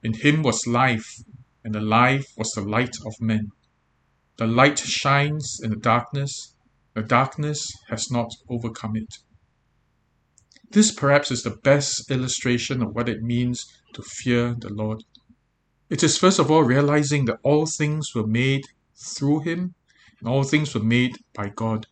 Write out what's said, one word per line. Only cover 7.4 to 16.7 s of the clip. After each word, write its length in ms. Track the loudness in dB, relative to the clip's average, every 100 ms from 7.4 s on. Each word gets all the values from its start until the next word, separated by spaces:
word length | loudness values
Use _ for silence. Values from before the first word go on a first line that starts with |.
| -6 -6 -10 -14 _
has 200 | -8 -4
not 220 | -4 -4 -8 _
overcome 480 | -8 -6 -8 -6 -6
it." 220 | -8 -16 _ _ _ _ _ _ _ _ _ _ _ _ _ -20 _
This 200 | 4 4
perhaps 400 | 4 4 4 4
is 120 | -4
the 160 | -6 -2
best 480 | 4 4 2 -6 -4
illustration 720 | -4 -2 -2 0 0 0 -2
of 120 | -2
what 160 | -2 -4
it 120 | -2
means 440 | -2 0 0 -2 -8 _ _
to 100 | -20
fear 540 | -16 -8 0 0 0 -4
the 140 | -8
Lord. 320 | -6 -4 -6 -10 _ _ _ _ _ _ _ _
It 120 | 0
is 140 | 2 4
first 220 | 4 4
of 120 | 4
all 120 | 4
realizing 640 | 4